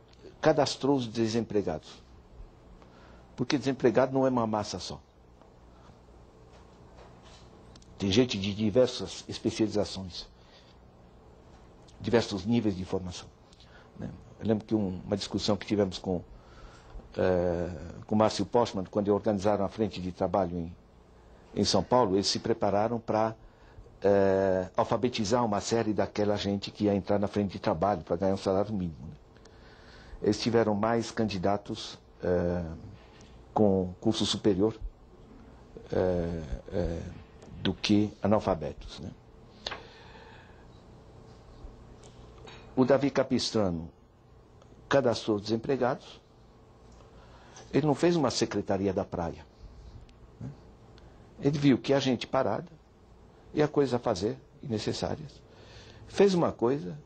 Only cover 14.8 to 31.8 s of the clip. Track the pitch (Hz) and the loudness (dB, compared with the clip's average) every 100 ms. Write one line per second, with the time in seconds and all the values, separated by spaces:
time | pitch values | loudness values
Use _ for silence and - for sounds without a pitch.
14.8 | 95 90 - 101 - 104 - 101 - 104 | -2 -6 -4 -4 -2 -4 -2 -2 0 0
15.8 | 98 90 98 87 - - - - - - | 0 -2 -4 -4 -6 -20 -20 -20 -20 -20
16.8 | - - - 95 95 90 90 85 87 82 | -18 -18 -12 -2 0 2 0 -2 -4 -8
17.8 | 85 - - 107 107 - 95 120 117 104 | -12 -16 -2 4 4 2 0 2 2 -2
18.8 | 87 107 101 101 110 101 104 101 95 - | -4 -2 2 2 2 0 0 0 -2 -2
19.8 | 104 95 90 90 95 101 90 87 82 90 | -4 -2 -8 -4 -2 0 -2 -4 -8 -12
20.8 | - - - - - - - - 101 101 | -20 -20 -20 -20 -20 -20 -10 -2 2 2
21.8 | 87 123 110 95 98 110 113 113 104 101 | 2 2 4 2 0 -4 -2 0 0 0
22.8 | 110 120 - 107 110 110 - - - - | 0 -4 -2 0 0 -4 -20 -20 -20 -20
23.8 | - - 98 101 98 95 98 92 90 - | -20 -2 2 4 4 4 2 2 0 -2
24.8 | 117 117 120 120 98 120 117 101 - 113 | 0 2 0 0 0 2 2 -2 0 0
25.8 | 107 104 98 - 104 104 101 101 - - | 0 0 0 0 0 0 -2 -2 -6 0
26.8 | 104 101 90 101 98 104 101 98 110 85 | 2 2 2 0 0 0 -2 -2 -2 0
27.8 | 98 101 - 85 95 95 101 95 104 107 | 0 0 -2 0 0 0 0 0 0 -2
28.8 | 87 76 78 - - - - - - - | -6 -8 -16 -16 -20 -20 -20 -20 -20 -20
29.8 | - - - - 101 107 120 113 107 104 | -20 -20 -18 -2 0 0 2 2 2 2
30.8 | 110 117 113 - 110 95 95 101 - 110 | 2 0 -2 -2 -2 0 0 -2 -4 -10